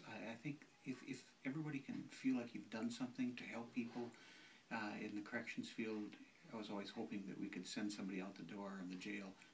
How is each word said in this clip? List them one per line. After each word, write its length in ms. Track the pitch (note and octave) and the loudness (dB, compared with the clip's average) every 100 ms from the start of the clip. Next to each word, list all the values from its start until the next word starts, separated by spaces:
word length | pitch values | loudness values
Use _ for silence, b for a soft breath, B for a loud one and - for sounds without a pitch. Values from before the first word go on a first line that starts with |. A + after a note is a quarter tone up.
| - | -6
I, 260 | - A2 | -4 -4
I 20 | |
think 320 | A#2 D3+ D3 - - | -2 -2 -2 -6 -6
if, 120 | - B2+ - | -4 -2 -2
if 180 | C3 - - | -6 -8 -4
everybody 340 | C3+ D3 D3+ C#3 | 0 2 2 0
can 260 | - A#3 - | 0 -2 -2
feel 260 | - C3+ B2+ | 2 6 8
like 180 | A#2 | 6
you've 160 | G#2+ G#2 | -2 -2
done 200 | A2 A#2 | 2 2
something 440 | - B2 - B2 A#2+ | 4 0 4 2 2
to 80 | |
help 280 | G2 A2+ A#2 | -2 -2 0
people, 360 | - A#2 A#2+ A#2 B B B B B - | 2 2 0 -2 B B B B B -2
uh, 220 | A#2 G#2+ G#2+ | 0 2 0
in 140 | G#2+ | 0
the 80 | G#2 | 0
corrections 460 | G#2 A#2+ A2+ - - | 0 0 0 0 -2
field, 480 | - A2 G#2+ G#2 - - - - | 0 2 2 0 -4 -14 -16 -8
I 40 | A2+ | -4
was 120 | G2 | -2
always 220 | G#2 G2 | 0 -2
hoping 300 | - A2 G2+ F#2 | -2 0 0 0
that 120 | F#2+ | 0
we 80 | G2+ | 0
could 180 | F#2+ F#2 | 0 -2
send 260 | - G#2 | 2 2
somebody 280 | G2+ G2 F#2+ | 2 2 2
out 160 | F#2+ - | 0 -2
the 60 | |
door 300 | E2 G2+ G2 G2 | -6 -2 -2 -2
of 100 | F2+ | -2
the 60 | F2+ | -2
jail 360 | G#2+ G#2 - F#2+ B | -2 -2 -2 -8 B